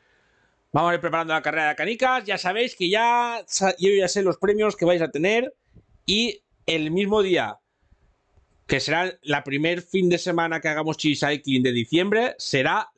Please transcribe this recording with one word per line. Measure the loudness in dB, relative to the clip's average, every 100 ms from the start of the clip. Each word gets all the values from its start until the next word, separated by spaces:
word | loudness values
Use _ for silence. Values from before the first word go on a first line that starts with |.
| _ _ _ _ _ _ _
Vamos | -2 0
a |
ir | 0
preparando | -2 -4 -2
la | -2
carrera | -2 -2 -2
de | -2
canicas. | -4 -2 0 0
Ya | -2 -4
sabéis | -2 -2 -4 -2
que | 0
ya | 2 2 2 0 -4 -6
sa-, | -2 0 2
yo | 2
ya | 4 2
sé | 0
los | 0 0
premios | 0 2 2 2
que |
vais | 2 2
a | 0
tener. | 0 0 2 -2 -8 _ -20 _ _ -2
Y | 0 0 -4 _ _ -4
el | -2 0
mismo | -2 0 2
día, | 2 2 0 -8 _ _ _ _ _ _ _ _ _ _ -4
que | -4
será | 0 -2 -2 -6
la | -4 -4
primer | -2 -2 0 -2
fin | -2 0 2
de | 2
semana | 0 -2 -2 -2
que | -4
hagamos | -2 -4 -2
Chibi | 0 0
Cycling | 0 -2 0 2
de | 2
diciembre, | 0 0 0 2 0 0 -4
será | -4 0 0 0 -4